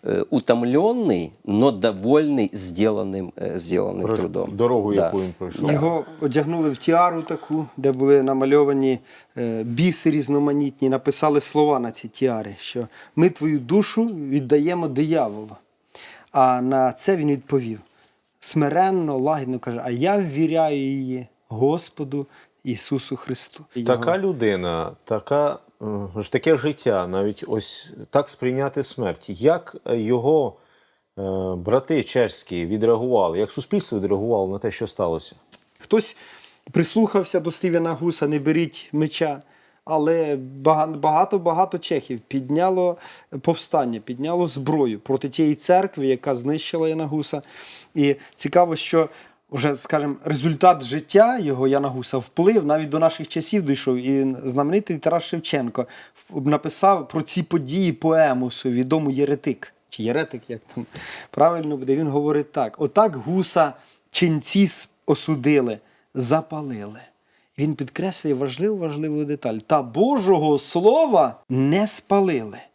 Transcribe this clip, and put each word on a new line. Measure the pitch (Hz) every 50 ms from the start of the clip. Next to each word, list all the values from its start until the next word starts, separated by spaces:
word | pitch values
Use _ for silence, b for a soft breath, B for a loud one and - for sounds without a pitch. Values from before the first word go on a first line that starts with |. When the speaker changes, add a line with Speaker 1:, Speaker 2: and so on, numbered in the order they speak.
| -
Speaker 1:
э, | - 101 95 - -
утомлённый, | - 254 - - 117 120 120 120 127 151 185 220 240 254 220 165 104 87 82 - - _ _
но | - 98 107 123 139
довольный | 117 95 95 117 101 92 95 120 143 151 156 147 143 131 104 98
сделанным, | - 104 90 92 85 87 104 110 107 101 98 98 95 98 92 - _
э, | - 98 95 -
сделанным | 92 82 85 90 92 98 98 95 95
Speaker 2:
Про | 92 101 113
Speaker 1:
трудом. | 104 92 - 87 92 90 85 92
Speaker 2:
дорогу, | 101 120 120 127 117 101 104 101
Speaker 1:
Да. | 98 85
Speaker 2:
яку | 82 - 98
він | 92 92 85 _
пройшов. | 95 87 - - - 147
Speaker 3:
Його | 151 143 151 165 170 160 - - - -
одягнули | 156 143 123 151 147 151 170 170 160 151
в | 135
тіару | - - - 165 170 175 180 170 165
таку, | 156 - 165 156 - - 156 160 156 - -
де | - 135 139
були | 131 127 135 139 143 139
намальовані, | 131 135 135 131 131 135 143 147 143 139 139 135 135 135 127 120 B B B B B B _ -
е, | 120 117 113 113
біси | 110 120 117 123 170 180 160 - - 165
різноманітні, | 147 156 135 120 143 143 147 147 143 147 143 139 135 _ 135 131
написали | 131 135 - 143 135 - - 151 143 147
слова | - - - 151 151 151 147 131
на | 120 117
ці | 110 - - 113
тіари, | - - 135 127 117 110 107 104 101 -
що | - - - 123 117 110 B B B B B
"Ми | 156 165 185
твою | 175 - 147 160 151 143
душу | 123 120 170 208 196 - - 220 226
віддаємо | 233 208 160 147 139 135 147 135 120 147 147 147 170 175 175 165 151
дияволу". | 131 131 156 151 165 156 131 110 104 107 107 107 101 - _ _ _ _ _ B B B B B B B B B
А | - 143 131 127 127 127
на | 127 131 131 135 131 127
це | 120 - - - 196
він | 170 151 147
відповів | 143 131 127 - 143 135 123 113 110 107 - _ b b b b b b _ _ _ _
смиренно, | - - - 156 151 143 151 175 190 190 190 185 165 151 139 131
лагідно | 131 151 156 147 135 123 127 123
каже: | - 127 120 117 123
"А | 127
я | 120 120 151 185 202 202
ввіряю | 190 160 135 147 165 156 160 165 160 156 147 139
її | 135 135 139 139 131 127 127 127 123 - _ _ _ _
Господу | 117 110 131 143 160 170 - - _ - 151 135 139 143 139 b b b b b _ _ _
Ісусу | 131 120 104 - - 143 131 - - 139
Христу". | - - - 127 - - - - - 151 _ _ 127 117
Speaker 2:
Така | 123 127 117 120 160 175
Speaker 3:
Його | 196 196 196
Speaker 2:
людина, | 175 131 117 107 101 90 90 87 82 82 82 - - _ _
така, | - 110 104 - - 143 147 147 143 - - _ _ _ _
е, | 110 107 107 101 101 95 87 107
ж | 98 -
таке | - 127 - 160 160
життя, | 131 120 151 143 - - 123 107 95 90
навіть | 90 92 95 101 104 101 - - -
ось | 107 110 - - - - - - - - 110 _
так | - 139 143 -
сприйняти | - - 127 127 127 135 139 135 - 147
смерть. | 131 - - - 117 95 85 - - -
Як, | 98 82 113 151 170 175 - - - - _
е, | - 120 120
його, | 107 110 123 120 113 143 156 156 135 120 b b b b b b b b b b b b _ -
е, | 98 95 95 95 95 92 90
брати | 87 87 104 113 135 - - 165 139
чеські | 107 - - 127 120 107 - - - - 90 87 85
відреагували, | 82 104 107 110 113 117 110 120 127 123 107 95 85 82 92
як | 107 104
суспільство | - - 120 - 208 202 - - 117 101
відреагувало | 95 95 101 95 104 117 117 101 95 92
на | 98 98
те, | - 110
що | 95 - 117
сталося? | 101 - - 98 85 82 80 - - - _ _ _ - _ _ _ _ _
Speaker 3:
Хтось | - - - 226 - - - B B B B B B B B B B -
прислухався | - 165 170 - - 220 220 208 - 202 185 - - 180
до | 156 170
Стівена | 156 - - 185 165 170 165 165
Гуса: | 160 131 165 170 160 - 165 143
"Не | 156 147
беріть | 139 156 156 165 170 143 - - - -
меча". | - 151 156 151 - - 170 151 143 139 b b b b b b b b b
Але | 143 156 156 147 160 165 165 160 147 147
бага-, | 135 131 131 135 135 135 156 160 156 151 160 156 143
багато-багато | 143 156 156 160 190 196 214 196 165 170 160 170 185 170 - 170
чехів | - - 170 139 - - 127 113 - _
підняло | 131 135 127 127 147 160 180 190 185 185 180 175 170 B B B B B B B - 139
повстання, | - - 165 - - - - 156 135 123 117 110
підняло | 107 - 127 123 143 156 175 175 175 160
зброю | 127 139 135 143 156 151 139 120 107 101
проти | _ - 135 131 - 139
тієї | 123 - 160 151 147
церкви, | 135 - - 180 185 196 190 - 156 135
яка | 135 127 123 - 147 131
знищила | 120 120 139 151 156 - - - 165 160 160
Яна | 160 160 160
Гуса. | 151 151 156 147 - - 139 B B B B B B B B B B _
І | 156 143 143 139 139 B B B
цікаво, | - - 143 - 175 180 170 160
що | 147 - - - 165 156 147 B B B B B B _ _
вже, | - 135 131 151 143
скажімо, | 127 - - - 151 147 143 139 139 -
результат | 165 156 131 131 165 156 143 185 185 175 147 131
життя | 117 135 156 151 - - 196 220 240 254 247
його, | 185 147 135 127 135 135
Яна | 135 139 143 139
Гуса, | 127 127 123 - - 127
вплив | 120 - _ - 170 196 233 214 156
навіть | 143 151 156 156 147
до | 143 160
наших | 160 165 165 - 156 -
часів | - 165 160 - - 208
дійшов. | 170 139 139 131 - 135 127
І | 123 123 131 139 139 139 135 131 127 -
знаменитий | 131 123 139 143 147 180 208 208 - 175 147
Тарас | - 160 165 170 160
Шевченко | - - 170 160 - - 143 123 117 107 - 120 B B B B B B - - _
в-, | 180 156 131 147
написав | 147 147 - 156 - - - 196 202 175 139 -
про | - 160
ці | 151 - - 185
події | 160 - - 170 139 127 147 190 190 170
поему | 156 - - 160 160 160 156 147 127 127 127 123
свою, | - - - 131 120
відому | 123 127 131 156 160 151 143
"Єретик". | 131 131 143 139 147 143 - 151 120 - - - _ _ _ _
Чи | - -
"Єретик", | 107 113 120 151 160 151 - 117 _ -
як | 120 107 _ - -
там | 123 117 - B B B B B B B B
правильно | - - 147 165 170 165 156 151 147
буде, | 135 131 127 135
він | 147 160 147
говорить | 139 147 147 147 147 147 147 -
так: | - 147 127 110 - -
"Отак | 151 139 - 196 220 220 156
Гуса | 131 117 147 175 190 180 - - 175 160 143 147 b b b b b b _
ченці | - - 180 170 160 147 - - - 196 202
с-, | 160 - - - - _ _ _
осудили, | - 147 139 - - 156 135 123 147 151 143 123 120 107 104 b b b b b b _
запалили". | 131 123 117 151 160 160 - 160 156 151 139 123 107 101 104 107 117 - - _ _ _ _ _ _ _ _ _ -
Він | 143 151 147
підкреслює | - 139 123 _ - 170 190 170 - - 151 139
важливу, | 127 139 131 127 143 180 214 214
важливу | 196 170 156 147 147 156 156 151 151 151
деталь. | 143 147 143 - 120 113 110 -
"Та | - 156 147
Божого | 131 120 110 147 208 254 285 254 190 190 190 160 151 151 147 139
слова | - - - 170 180 214 254 320 330 285 220 175 143 123 - - _ _
не | 131 127 135 139 160 196 214
спалили | 208 - - - _ 196 202 196 185 156 123 113 107 98 - - -